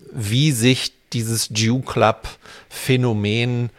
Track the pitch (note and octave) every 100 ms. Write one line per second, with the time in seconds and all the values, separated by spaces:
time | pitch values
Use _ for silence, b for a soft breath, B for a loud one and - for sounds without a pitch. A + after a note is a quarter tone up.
0 | - - G2+ A#2+ D#3 B2 A#2+ C3 - _
1 | - A#2 A2+ A2+ - A2 A2+ B2+ - -
2 | G#2+ - - - B B B - - B2+
3 | B2 G#2+ G#2 A2 A#2+ A#2+ A#2+